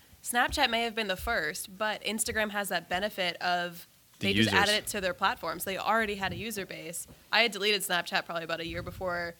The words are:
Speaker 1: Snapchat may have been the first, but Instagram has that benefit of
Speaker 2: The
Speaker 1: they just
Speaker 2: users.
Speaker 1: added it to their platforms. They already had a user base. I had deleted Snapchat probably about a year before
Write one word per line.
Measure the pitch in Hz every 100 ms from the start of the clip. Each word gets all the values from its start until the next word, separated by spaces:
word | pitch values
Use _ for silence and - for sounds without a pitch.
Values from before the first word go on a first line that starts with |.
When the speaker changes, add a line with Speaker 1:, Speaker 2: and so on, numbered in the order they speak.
| - -
Speaker 1:
Snapchat | - 240 277 - 254
may | 226
have | 233 214
been | 214
the | 185
first, | - 226 156 190 - 190
but | 214 208
Instagram | - 214 - 220 214
has | 208 196
that | 185 170
benefit | 180 208 208 180 170
of | 180 180 175 170 - _ _ -
Speaker 2:
The | -
Speaker 1:
they |
just | 98 110
Speaker 2:
users. | -
Speaker 1:
added | 202 208
it | -
to | 214
their | 185
platforms. | 175 196 247 165 160
They | 196 185
already | - 220 220 202
had | 190
a | 175
user | 208 208 185
base. | 160 160 170 - - -
I | 208
had | 233
deleted | 196 202 208
Snapchat | - 175 170 190 -
probably | 170
about | 165 165
a | 165
year | 170
before | 175 - 185 175 170 170